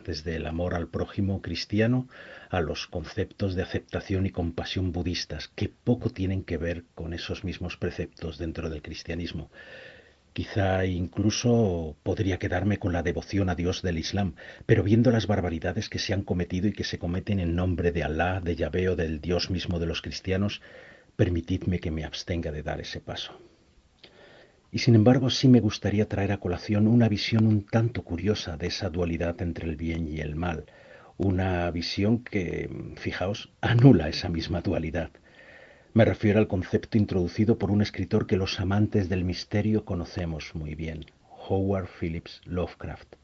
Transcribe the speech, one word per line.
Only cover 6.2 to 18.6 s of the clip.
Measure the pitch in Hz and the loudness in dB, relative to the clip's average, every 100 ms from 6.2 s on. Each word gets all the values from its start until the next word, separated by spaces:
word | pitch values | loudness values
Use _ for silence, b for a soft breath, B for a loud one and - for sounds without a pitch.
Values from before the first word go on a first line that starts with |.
| 95 95 | -2 -2
que | - 82 | -2 -4
ver | 85 85 - | -4 -6 -8
con | - 82 | -12 -8
esos | 85 - 87 | -8 -8 -6
mismos | 92 82 87 - | -6 -6 -8 -4
preceptos | 90 - 82 - 82 - | -6 -4 -8 -8 -10 -6
dentro | 82 78 82 | -8 -6 -8
del | 78 | -8
cristianismo. | - 80 - 85 85 80 73 B B B B B B B B | -10 -12 -8 -6 -6 -8 -10 B B B B B B B B
Quizá | - 87 107 95 95 92 | -8 -4 0 2 2 0
incluso | 87 90 - 104 - 123 117 107 85 78 76 | 0 -4 0 0 2 4 4 4 0 -4 -6
podría | - 90 95 92 | -4 -2 0 0
quedarme | 98 90 98 101 | -2 0 0 0
con | 98 | 0
la | 85 | 0
devoción | 82 78 - 98 92 | 0 -2 -2 0 0
a | 85 | 0
Dios | 87 - | 0 -2
del | 92 80 | -2 -2
Islam, | - 101 98 - B B | -2 -2 -2 -4 B B
pero | B 113 | B 4
viendo | 95 113 123 | 6 6 6
las | 113 101 | 4 4
barbaridades | 101 85 82 90 98 - | 0 0 -2 -2 -4 -4
que | - | -4
se | - | -2
han | 98 | -2
cometido | 98 90 87 92 104 | 0 -2 -2 0 0
y | |
que | - | 0
se | 95 87 | -4 -6
cometen | 87 90 - 98 | -4 -4 0 0
en | 85 85 | 0 0
nombre | 90 85 87 | 0 2 0
de | 85 | 0
Alá, | 76 78 87 92 | 0 0 0 0
de | 85 | -2
Yahvé | 85 | -2